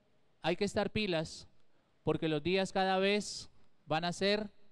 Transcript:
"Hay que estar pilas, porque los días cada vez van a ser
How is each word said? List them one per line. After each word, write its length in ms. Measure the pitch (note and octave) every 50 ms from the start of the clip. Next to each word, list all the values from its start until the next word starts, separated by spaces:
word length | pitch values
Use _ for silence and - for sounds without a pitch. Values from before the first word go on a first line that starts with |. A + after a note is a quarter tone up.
| _ _ _ _ _ _ _ _
"Hay 140 | - D#3+ F3+
que 80 | - G3+
estar 280 | F#3+ - G#3+ G3+ G3
pilas, 580 | - A3 G#3+ F#3+ E3+ D#3 D#3+ - - - - - - - - - - _ _ _ _ _ -
porque 260 | D#3 D#3 D#3 E3 D#3+
los 120 | D#3 D3
días 300 | D3 F3 F#3 F#3+ F#3+ F#3
cada 260 | - G3 F#3+ F#3+ F#3+
vez 520 | F#3+ F#3+ G3 G#3 G#3 G3+ - - - - - - - - - - - -
van 200 | - D3+ D#3+ F3
a 80 | F3 E3+
ser 360 | - F#3+ G3+ G#3 G#3+ G#3+ G3+ - - - -